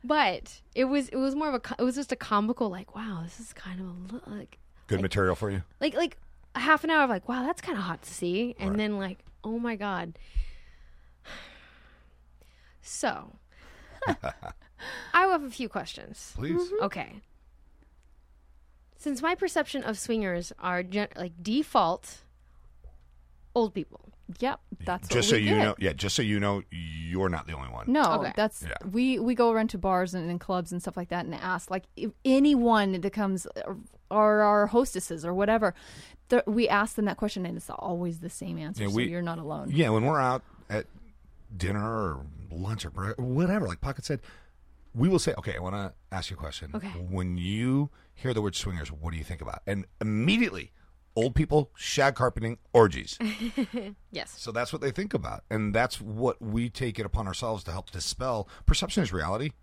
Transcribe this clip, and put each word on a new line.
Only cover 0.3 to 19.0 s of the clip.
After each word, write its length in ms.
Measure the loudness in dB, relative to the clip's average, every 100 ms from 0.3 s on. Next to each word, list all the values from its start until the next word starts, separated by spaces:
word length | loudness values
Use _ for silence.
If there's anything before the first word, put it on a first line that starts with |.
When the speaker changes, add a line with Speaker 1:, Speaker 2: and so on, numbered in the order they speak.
| 0 -8 -20 _ 0
Speaker 1:
it 100 | 2
was, 240 | 2 0
it 80 | 0
was 180 | 0 0
more 140 | -2
of 40 | -2
a 40 |
co-, 160 | -4 0
it 60 |
was 120 | 0 0
just 160 | -4
a 20 | -6
comical, 540 | 0 2 2 0 -2
like, 240 | -2 -12 -10
"Wow, 260 | -8 -6
this 160 | -8 -12
is 120 | -18
kind 260 | -14 -12 -10
of 60 | -10
a 280 | -10 -12 -12
li-, 220 | -10 -12
like," 220 | -12 -18 -20 -20 -2
Speaker 2:
Good 80 | 0
Speaker 1:
like, 40 |
Speaker 2:
material 320 | 2 2 4 2
for 140 | 0
you? 140 | -4 -6 -2
Speaker 1:
like, 120 | -2
like, 240 | 2 -2 -2 -20 -20 -10 -4
a 40 |
half 240 | 4 4 6
an 40 |
hour 140 | 4
of, 60 | 4
like, 180 | 2 -2
"Wow, 160 | -2
that's 180 | -2 -4
kinda 180 | -4 -4
hot 200 | -4 -6
to 100 | -10
see." 420 | -6 -2 0 -2 -4
And 120 | -2
Speaker 2:
Right. 60 | 0
Speaker 1:
then, 200 | 0 -2
like, 220 | -6 -8 -16 -12
"Oh 160 | -6 -4
my 160 | -4 -4
God." 420 | -4 -4 -6 -10 -6 -2 -2 -6 -18 -20 -20 -20 -20 -20 -18
<sighs> 120 | -16 -16 -20 -20 -20 -20 -20 -20 _ -20 -20 -20 _ -20 -20
So, 560 | -14 -4 -4 -4 -10 -20 _ -20 -20
Speaker 2:
<laughs> 360 | -20 -20 -8 -4
Speaker 1:
I 340 | -2 -4 -8 -14 -16 -20 -16 -12 -12 0
have 300 | 4 4 2
a 60 | -2
few 200 | -8 -6
questions. 640 | -6 -8 -12 -14 -16 -14 -8
Speaker 2:
Please. 260 | -2 -2
Speaker 3:
Mm-hmm. 220 | 0 -2
Speaker 1:
Okay. 380 | -2 -4 -10 -14 -20 -20 _ _ -20 _ _ _ _ -20 _ -20 _ -20 _ _ _
Since 240 | -10